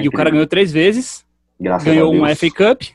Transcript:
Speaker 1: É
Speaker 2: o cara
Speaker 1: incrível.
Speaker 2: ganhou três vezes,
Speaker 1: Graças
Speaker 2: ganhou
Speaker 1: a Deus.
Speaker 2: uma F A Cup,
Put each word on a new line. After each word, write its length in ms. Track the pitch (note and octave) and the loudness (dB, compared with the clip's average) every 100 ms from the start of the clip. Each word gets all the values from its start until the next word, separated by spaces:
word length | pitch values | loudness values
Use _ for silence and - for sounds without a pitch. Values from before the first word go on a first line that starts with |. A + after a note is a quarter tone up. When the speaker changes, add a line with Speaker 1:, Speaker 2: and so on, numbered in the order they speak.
| C#3 | -2
Speaker 1:
É 20 | |
Speaker 2:
o 40 | |
cara 180 | - D#3 | -2 0
Speaker 1:
incrível. 20 | |
Speaker 2:
ganhou 160 | D3+ D#3 | 0 0
três 240 | F3+ G3 | 0 0
vezes, 540 | D3+ F3+ A3+ B3+ - _ _ _ - | 2 0 0 -6 -14 _ _ _ -10
Speaker 1:
Graças 240 | F3+ F3+ D#3 | -4 -2 0
Speaker 2:
ganhou 220 | D#3+ D#3+ | 2 2
Speaker 1:
a 40 | |
Deus. 100 | D#3+ | 2
Speaker 2:
uma 100 | D3+ | 0
F 160 | D3+ E3+ | 0 -2
A 40 | |
Cup, 300 | - G3+ C4 - | 0 0 0 -6